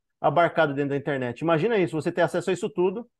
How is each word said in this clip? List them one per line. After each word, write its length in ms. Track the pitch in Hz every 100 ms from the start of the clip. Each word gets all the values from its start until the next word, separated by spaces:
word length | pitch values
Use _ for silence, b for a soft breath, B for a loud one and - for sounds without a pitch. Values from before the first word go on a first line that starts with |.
| _ _
abarcado 520 | 151 151 165 - 156
dentro 180 | 139 143
da 60 | 139
internet. 440 | 139 135 123 117
Imagina 360 | 160 160 214 220
isso, 240 | 175 160
você 120 | 170
ter 80 | 175
acesso 300 | 165 175 190
a 20 |
isso 180 | 180 220
tudo 340 | - 185 202 233 _